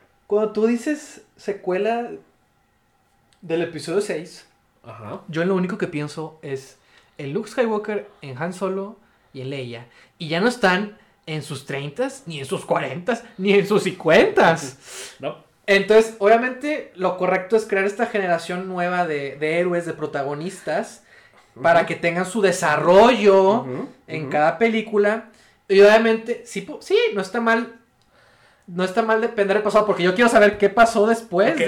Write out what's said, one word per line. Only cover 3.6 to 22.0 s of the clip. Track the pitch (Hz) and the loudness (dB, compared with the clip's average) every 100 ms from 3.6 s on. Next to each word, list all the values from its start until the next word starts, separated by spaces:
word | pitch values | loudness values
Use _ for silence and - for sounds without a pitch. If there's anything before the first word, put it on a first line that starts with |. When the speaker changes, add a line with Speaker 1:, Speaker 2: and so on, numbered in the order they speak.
Speaker 1:
episodio | 170 160 127 180 | -4 -6 -4 -4
seis, | 202 160 175 - - _ _ _ | -2 -6 -8 -18 -20 _ _ _
Speaker 2:
Ajá. | 117 110 107 175 - | -20 -18 -14 -14 -10
Speaker 1:
yo | 156 175 | -4 0
lo | 196 | 0
único | 180 233 | -2 -4
que | - | -6
pienso | 151 147 - 156 - | -6 -8 -10 -14 -14
es | 147 135 - _ _ _ _ _ | -10 -10 -12 _ _ _ _ _
en | 143 | -8
Luke | 160 220 | -8 -6
Skywalker, | - 233 214 214 208 202 _ | -4 -2 -2 -4 -8 -8 _
en | 143 127 | -16 -10
Han | 170 | -8
Solo | 185 190 190 196 233 _ _ _ | -6 -6 -6 -10 -16 _ _ _
y | 139 | -14
en | 127 | -10
Leia. | 139 127 117 123 _ _ _ | -10 -10 -12 -18 _ _ _
Y | 165 | -6
ya | 165 | 0
no | 220 | 0
están | 247 196 180 208 - _ _ - | 2 0 0 -4 -10 _ _ -10
en | 156 | -10
sus | - 135 - | -8 -12 -10
treintas, | 139 143 147 262 - - | -10 -10 -6 -8 -8 -14
ni | 156 | -12
en | 131 | -8
sus | 185 - | -8 -2
cuarentas, | 165 143 131 175 226 - - | -2 -2 -8 -4 -6 -6 -6
ni | 190 | 2
en | 196 190 | 4 4
sus | 208 | 0
cincuentas. | 190 - 165 175 381 392 196 160 139 - - - - - | 0 -4 4 6 6 4 4 2 -4 -14 -18 -18 -18 -12
Speaker 2:
No. | 135 147 _ _ - | -12 -12 _ _ 0
Speaker 1:
Entonces, | 196 190 214 226 - | 0 6 6 6 0
obviamente, | 196 233 254 254 294 294 - 180 | 4 4 2 -4 -6 -6 -8 -4
lo | 180 180 | -4 -2
correcto | 180 185 185 226 | 0 0 0 -2
es | 214 | 0
crear | 196 196 | -2 -2
esta | 202 226 | -2 -4
generación | 214 190 165 - 180 190 | -2 0 -2 -2 -8 -6
nueva | 185 175 180 175 | -4 -2 -2 -2
de, | 147 139 147 | -4 -6 -6
de | 151 170 | -4 0
héroes, | 180 175 165 | 0 -2 -4
de | |
protagonistas, | 156 151 143 135 147 170 185 - 160 226 - _ - _ _ _ - | -8 -6 -4 -6 -6 -8 -10 -6 -6 -6 -12 _ -20 _ _ _ -2
Speaker 2:
Ujú. | |
Speaker 1:
para | 151 170 165 | 2 4 2
que | |
tengan | 170 | -2